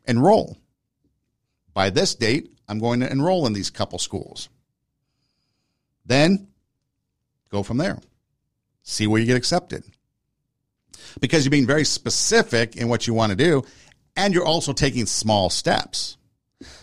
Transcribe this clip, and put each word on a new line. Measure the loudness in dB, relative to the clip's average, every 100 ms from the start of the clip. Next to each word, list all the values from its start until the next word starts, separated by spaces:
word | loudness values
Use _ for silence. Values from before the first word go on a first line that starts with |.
| -2
enroll. | 2 4 4 0 -12 _ _ _ _ _ _ _ _ _ _ _
By | -2 0
this | 0 -2 0
date, | 0 0 -4 _ -10
I'm | -4
going | -2 -2
to | -2
enroll | 0 0 0 0
in |
these | -2 -6
couple | -6 -6 -6
schools. | -8 -8 -10 -16 -18 _ _ _ _ _ _ _ _ _ _ _ _ _ _ _ 0
Then | 2 4 2 -4 _ _ _ _ _ _ _ _ _ -8
go | -6
from | -4 -4
there. | -4 -6 _ _ _ _ _ _ _ _
See | -10 -2 2
where | 2
you | 2
get | 0
accepted. | 0 -4 -4 -14 -14 _ _ _ _ _ _ _ _ _ _ -20 -18 -6
Because | 0 2 4
you're |
being | 4 4
very | 2 0
specific | -2 -4 -2 2 2 2 0 0 -2
in | -2
what | -2 0
you |
wanna | 0 0 2
do, | 2 2 -2 -18 -20 _ _ -2
and | 0
you're | 2 0
also | -2 -2
taking | -2 0 0 -2
small | -2 0 2 2
steps. | 0 -2 -2 -4 -8 -10 -12 _ _ _ _ -20 -20